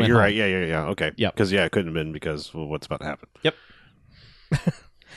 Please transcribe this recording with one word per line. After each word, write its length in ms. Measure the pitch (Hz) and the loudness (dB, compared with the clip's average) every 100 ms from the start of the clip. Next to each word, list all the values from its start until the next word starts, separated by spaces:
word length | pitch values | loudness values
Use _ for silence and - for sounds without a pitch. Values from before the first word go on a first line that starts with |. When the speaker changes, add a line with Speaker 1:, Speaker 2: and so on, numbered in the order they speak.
Speaker 1:
went 60 | 113 | 6
Speaker 2:
you're 80 | 120 | 6
Speaker 1:
home. 80 | |
Speaker 2:
right. 100 | 101 | 4
Yeah, 120 | 104 101 | 4 0
yeah, 180 | 92 85 | 0 0
yeah. 160 | 80 76 | 0 -2
Okay. 260 | 98 78 - | -2 -4 0
Speaker 1:
Yep. 200 | 101 - | -2 2
Speaker 2:
'Cause, 160 | 98 | 2
yeah, 120 | 98 117 | 2 2
it 60 | |
couldn't 160 | 110 85 | 0 0
have 60 | |
been 180 | 80 78 | -4 -4
because, 400 | 76 82 73 - | -6 -6 -6 -8
well, 120 | 82 76 | -10 -8
what's 200 | 78 - | -8 -6
about 140 | 69 | -8
to 60 | 73 | -8
happen. 220 | - - _ | -12 -16 _
Speaker 1:
Yep. 120 | 156 - - - _ _ _ - - - _ | -4 -4 -14 -20 _ _ _ -20 -20 -20 _
<laughs> 240 | 147 - - - _ - | -2 -2 -4 -14 _ -20